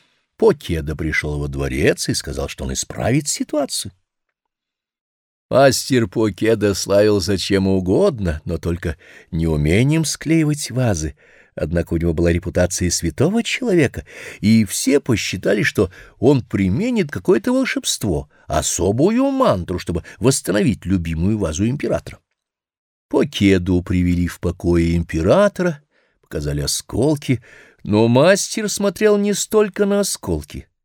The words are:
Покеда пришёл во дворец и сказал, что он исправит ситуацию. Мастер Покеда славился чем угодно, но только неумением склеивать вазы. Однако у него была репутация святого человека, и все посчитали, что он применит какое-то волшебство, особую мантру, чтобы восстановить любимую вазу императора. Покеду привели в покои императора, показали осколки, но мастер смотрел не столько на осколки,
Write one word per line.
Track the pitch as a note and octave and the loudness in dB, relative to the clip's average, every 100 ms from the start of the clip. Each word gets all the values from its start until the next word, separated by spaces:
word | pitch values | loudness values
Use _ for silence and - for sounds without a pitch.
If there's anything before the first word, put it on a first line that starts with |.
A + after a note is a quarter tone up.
| _ _ _ _ | _ _ _ _
Покеда | A3 D#3+ - D#2+ D2 D2 | 2 2 -4 -6 -4 -6
пришёл | D#2+ - D#2 D2 | -4 -4 -4 -6
во | C#2+ | -6
дворец | C2+ C#2 B1+ G2 - - | -4 -4 0 0 0 -2
и | |
сказал, | A#2+ - C2 C#2 | -6 -6 -6 -8
что | - | -8
он | C2+ | -8
исправит | C2 - - G#2 C3+ D3+ | -6 -8 -4 0 0 -2
ситуацию. | - C4 D4+ C4+ - - - _ _ _ _ _ _ _ _ _ _ _ _ _ _ _ | -6 -4 -4 -4 -6 -10 -14 _ _ _ _ _ _ _ _ _ _ _ _ _ _ _
Мастер | A#2+ C#3 B2+ - B2+ A2 | 4 4 4 0 0 0
Покеда | A#2+ A2 F#2+ A2 A2 G#2 | 0 -2 0 0 2 2
славился | F#2+ - G2 G#2+ G#2 F#2 G2 | 0 0 4 4 2 0 -2
чем | - G2 F#2+ | 0 0 2
угодно, | F#2+ F2+ A2 G3+ C3 F#2+ D2+ | 0 2 2 2 0 -4 -4
но | - E2 | -6 -6
только | E2+ E2+ F2 D2+ - - - | -4 -4 -6 -8 -14 -20 -8
неумением | E2 E2 D#2 D2 F#2 C3 D#3+ | -2 0 2 2 2 2 2
склеивать | D#3 - - E3 D3+ D3 - | 0 -6 0 0 2 -2 -4
вазы. | A#2+ B2 F2+ D#2 - _ _ _ - | -2 -2 0 -4 -8 _ _ _ -8
Однако | D2+ E2+ E2 | -2 -2 -2
у | E2+ | 0
него | E2+ | 0
была | D#2+ E2+ | 2 2
репутация | E2+ E2+ - F2+ - F2+ | 0 -2 0 0 0 -2
святого | - E2 - C#3 A3+ | -2 -4 0 0 0
человека, | A3+ - B3 F3+ A3 - - - - - | -4 -4 0 2 2 -2 -12 -18 -18 -2
и | G#2 A2+ | 4 4
все | G#2 - - C#3 | 2 -2 0 0
посчитали, | - A2 - F#2+ G2 G#3 | 2 -2 -2 -4 -2 0
что | D3+ - F#2+ - - _ | 0 0 -2 -2 -20 _
он | A#2 C#3 | 2 2
применит | - G#2 F#2+ G#2+ A#3 A#3 D3+ | 0 0 0 0 0 -2 -2
какое-то | - - G#3+ A#3 | -4 0 2 2
волшебство, | B3+ C4 - - - G#2+ D2+ C#2+ _ _ | 0 0 -4 -4 -4 -2 -2 -4 _ _
особую | - - E2+ F2 A2+ E3+ A3+ C#4 | -4 -2 -2 0 2 2 2 0
мантру, | C4+ G#3+ G#2 E2+ F2+ | 2 0 0 -2 -6
чтобы | - E2 - - | -4 -6 -8 -2
восстановить | A2 C#3 - - F3+ F#2+ E2+ | 0 0 0 0 0 -2 -2
любимую | F#2+ E2 D#2+ F2+ A2 | -2 -2 -2 -2 0
вазу | F2+ D#2 G#2+ | -2 -2 -2
императора. | C#3+ A#2 - - - _ _ _ _ _ _ _ _ _ | -2 -2 -4 -6 -18 _ _ _ _ _ _ _ _ _
Покеду | D4+ B2+ - G2+ F#2+ F2+ F2+ | -2 0 2 4 4 2 -2
привели | F2+ F2+ F2+ F2 F2 | 0 0 2 0 -2
в | - | -4
покои | F2 E2+ E2+ F2 E2+ E2+ | -6 -4 0 2 2 0
императора, | E2 D#2+ E2+ F3 G#3 - F3+ D3 _ _ _ _ | -2 -2 2 4 2 0 -4 -4 _ _ _ _
показали | _ - D2 C#2+ | _ -8 -4 -4
осколки, | C#2 - - F#2+ C3+ D3 - B2 - - - _ | -4 -6 -6 -2 0 -2 -2 -4 -4 -20 -20 _
но | - G#2 A#2 | -2 2 4
мастер | B2 D#3+ G3 - - G#3 | 6 6 4 0 -4 -4
смотрел | - G3+ F3+ G#3+ G#3 | -2 -2 0 2 2
не | G3+ | 2
столько | G3 - G#3+ G#3+ - | -2 0 0 0 0
на | G3+ G3+ | 0 0
осколки, | G3 - - D#2+ D2 - - _ | -2 -4 -4 -6 -6 -14 -16 _